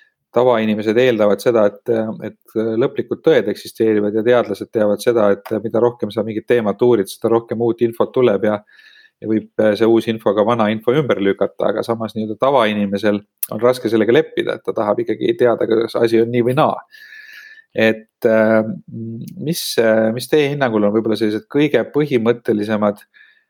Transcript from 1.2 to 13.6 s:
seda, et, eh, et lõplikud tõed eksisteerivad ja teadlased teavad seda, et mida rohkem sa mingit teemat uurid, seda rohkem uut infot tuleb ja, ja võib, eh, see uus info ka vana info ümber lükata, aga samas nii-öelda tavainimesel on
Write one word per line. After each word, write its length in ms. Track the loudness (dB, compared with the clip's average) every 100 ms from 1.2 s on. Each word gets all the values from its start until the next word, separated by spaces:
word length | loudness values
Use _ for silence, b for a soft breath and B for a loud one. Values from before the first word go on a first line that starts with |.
| 2 2
seda, 220 | 2 2 2
et, 160 | 0 -4
eh, 160 | -2 -4 -8 -12
et 240 | -16 _ -6
lõplikud 640 | -2 -2 -2 -2 -6 -2
tõed 320 | 2 2 0
eksisteerivad 640 | -4 -8 -2 0 2 0 0
ja 60 |
teadlased 480 | 2 2 0 -6 -6
teavad 320 | -2 0 0
seda, 260 | 0 2 2
et 320 | 0 -2 -6
mida 160 | -4 0
rohkem 320 | 0 0 -6
sa 140 | -6
mingit 220 | -6 -6 0
teemat 340 | 0 0 0
uurid, 320 | 2 2 0
seda 160 | -4 0 0
rohkem 240 | -2 -4
uut 240 | -2 0
infot 280 | -2 -2 -2
tuleb 320 | 0 2 2
ja, 180 | 0 -2 b b b b b _
ja 80 | -4
võib, 220 | -4 -2 0
eh, 140 | 0 2
see 100 | 4
uus 220 | 4 2
info 260 | -2 0
ka 100 | 2
vana 240 | 2 2 0
info 240 | 0 0
ümber 280 | 0 0 0
lükata, 480 | 0 0 -2 -2 -2
aga 140 | -2
samas 340 | -4 -4 -6 -6
nii-öelda 220 | -8 -2
tavainimesel 800 | 2 2 2 0 -2 -2 -2 -2 -4 _ -10
on 80 | 0